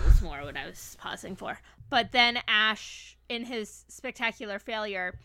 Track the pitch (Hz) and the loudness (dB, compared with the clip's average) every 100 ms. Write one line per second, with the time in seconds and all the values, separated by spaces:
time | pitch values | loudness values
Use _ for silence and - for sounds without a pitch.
0 | - - - 143 143 139 156 - - - | 8 8 8 -6 -8 -8 -10 -12 -18 -14
1 | - - - 190 - - - _ - 254 | -10 -10 -10 -10 -10 -10 -14 _ -2 0
2 | 226 247 240 233 - 208 220 208 - - | 2 4 4 2 2 4 4 0 -8 -16
3 | - - - 233 233 233 208 - _ - | -18 -20 -10 -8 -6 -8 -8 -12 _ -12
4 | 254 247 226 - 214 202 - 220 214 190 | -12 -4 -6 -4 -10 -10 -6 -6 -4 -4
5 | 180 - | -6 -8